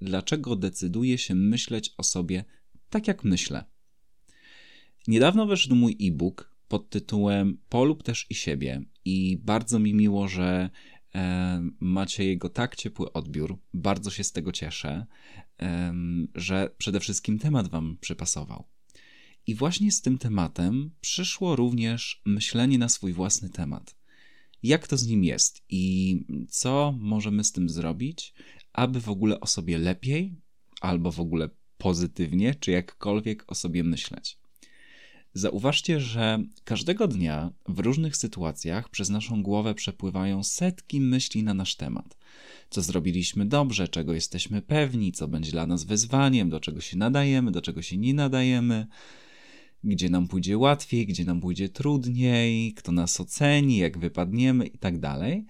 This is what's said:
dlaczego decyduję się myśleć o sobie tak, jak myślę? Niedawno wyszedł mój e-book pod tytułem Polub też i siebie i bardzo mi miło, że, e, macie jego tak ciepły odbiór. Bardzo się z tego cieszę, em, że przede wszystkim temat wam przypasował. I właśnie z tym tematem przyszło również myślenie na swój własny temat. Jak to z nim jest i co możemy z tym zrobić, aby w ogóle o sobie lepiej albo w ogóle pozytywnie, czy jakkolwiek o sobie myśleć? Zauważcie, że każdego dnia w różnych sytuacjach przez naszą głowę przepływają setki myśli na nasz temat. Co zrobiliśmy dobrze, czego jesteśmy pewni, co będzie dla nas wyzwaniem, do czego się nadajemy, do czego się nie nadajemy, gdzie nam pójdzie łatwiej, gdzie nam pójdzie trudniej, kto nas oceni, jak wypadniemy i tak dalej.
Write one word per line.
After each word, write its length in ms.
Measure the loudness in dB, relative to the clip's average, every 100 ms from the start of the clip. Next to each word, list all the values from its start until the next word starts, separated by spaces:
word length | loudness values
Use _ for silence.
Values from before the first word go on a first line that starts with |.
dlaczego 540 | -4 -2 0 -2 -2 -2
decyduję 600 | -2 -2 -2 0 0 0
się 180 | 0 2
myśleć 580 | 4 2 0 -4 -6 -4
o 60 |
sobie 400 | -4 -2 -2 -4 -6 -16 -20 -20 -2
tak, 180 | 0 0
jak 160 | 0
myślę? 400 | 2 2 0 -6 -10 -20 -20 _ -20 -20 -20 -20 -20 -20 -20 -20 -20 -8 2
Niedawno 380 | 6 6 6 2
wyszedł 300 | 2 4 4
mój 220 | 4 2
e-book 540 | 0 2 -2 -4 -18 -18 -4
pod 220 | -4 -2
tytułem 680 | -6 -2 0 2 4 2 0 -2
Polub 340 | 2 2 2
też 220 | -4 -6 -6
i 60 | -6
siebie 460 | -4 -2 -4 -6 -10 -8 -2
i 320 | 0 0 0
bardzo 360 | 0 0 2 2
mi 140 | 4
miło, 340 | 4 4 2 -2
że, 420 | 0 0 0 -2 -8 -20 -20 -10 -4
e, 540 | -2 0 0 0 -4 -4
macie 460 | 0 0 0 -2 0
jego 240 | 0 -4
tak 260 | -4 -4 -4
ciepły 380 | -10 -6 -6
odbiór. 440 | -6 -6 -6 -6 -8 -8
Bardzo 380 | -4 -2 -2 -4
się 120 | -6
z 80 | -6
tego 200 | -6 -6
cieszę, 540 | -6 -8 -8 -6 -6 -8 -16 -20 -20 -20 -8
em, 680 | -4 -2 -4 -4 -2 -2 -4 -6
że 400 | -2 -2 -2 -4
przede 220 | -2 -2
wszystkim 400 | -2 -4 -2 0
temat 280 | 0 0 0
wam 300 | -4 -4 -6
przypasował. 640 | -10 -6 -4 -6 -8 -14 -16 -20 -20 -20 -20 -20 -20 -12 -6
I 80 | 0
właśnie 360 | 0 2 2
z 100 | 2
tym 160 | 0 0
tematem 760 | 0 0 0 0 0 0 -4 -8
przyszło 540 | -6 -2 -2 0 2 4
również 680 | 4 2 0 -2 -4 -6 0
myślenie 520 | 0 0 2 4 4
na 120 | 4
swój 240 | 0 0
własny 360 | 0 0 0 -4
temat. 460 | -6 -6 -6 -12 -20 -20 -20 -20 -20 -20 -4
Jak 240 | 2 2 2
to 100 | -2
z 100 | 2
nim 160 | 4
jest 380 | 4 2 0 -2 -6
i 560 | 0 2 2 2 0 -2 -8 -6
co 460 | -4 0 2 2 0
możemy 440 | 0 0 2 0
z 80 | 0
tym 180 | 0 0
zrobić, 640 | 0 -4 -4 -6 -8 -14 -16 -20 -20 -8
aby 280 | 0 0 0
w 80 | -2
ogóle 300 | 0 2 2
o 80 | -2
sobie 300 | -2 0 0
lepiej 580 | 0 0 -2 -2 -4 -8 -18 _ _ -6
albo 300 | -2 0 0
w 80 | -2
ogóle 300 | -2 -2 -2 -8 -20 -4
pozytywnie, 760 | 0 0 0 -2 0 2 2 0
czy 160 | 0
jakkolwiek 800 | 0 0 -6 -2 -2 -2 -6 -8
o 40 | -6
sobie 280 | -2 0
myśleć? 540 | 0 0 -4 -10 -12 -14 -20 -20 -20 -20 -20 -20 -20 -20 -14
Zauważcie, 680 | -4 -2 0 0 0 0 0
że 440 | 0 0 2 0 -2 -8
każdego 440 | -4 -2 0 0 0
dnia 440 | 2 0 0 -4 -8 -8
w 120 | -2
różnych 380 | 0 2 0 -2
sytuacjach 720 | -4 -4 -6 -4 -4 -4 -6
przez 200 | -6 -2
naszą 340 | -2 -2 -2
głowę 320 | 0 0 0 -2
przepływają 680 | -6 -4 -4 -2 0 0
setki 580 | -2 0 0 -2 -4 0
myśli 420 | 2 2 0 -2
na 100 | 0
nasz 220 | 0 -2 -4
temat. 420 | -6 -6 -10 -18 -20 -20 -20 -20 -8
Co 120 | -4
zrobiliśmy 640 | 0 0 0 0 0 0 2
dobrze, 420 | 2 2 0 -2
czego 260 | -2 -2
jesteśmy 480 | -2 -2 -4 -4 -4
pewni, 500 | 0 0 2 0 0
co 160 | -2 -4
będzie 240 | -4 -2
dla 160 | -2 0
nas 160 | -2
wyzwaniem, 680 | 0 -2 2 4 4 4 2
do 100 | -2
czego 220 | -6 -8
się 160 | -6 0
nadajemy, 540 | 2 4 4 4 2
do 100 | -2
czego 200 | -4 -8
się 160 | -6 -2
nie 160 | 0
nadajemy, 720 | 2 2 2 2 4 2 0 -4 -12 -20 -20 -20 -20 -20 -20 -20 -6
gdzie 260 | -2 0 2
nam 180 | 2 2
pójdzie 300 | -2 0 4
łatwiej, 500 | 4 4 0 -2 0
gdzie 180 | -2 0
nam 160 | 0
pójdzie 280 | -2 -2 -4
trudniej, 1040 | -2 0 0 0 2 4 4 4 2 -2
kto 180 | -4 0
nas 280 | 0 2 -2
oceni, 560 | -4 2 4 6 4 4
jak 200 | 2 0
wypadniemy 720 | -4 -2 0 2 4 4 0
i 100 | -2
tak 220 | -2 -2
dalej. 460 | -2 -2 -2 -2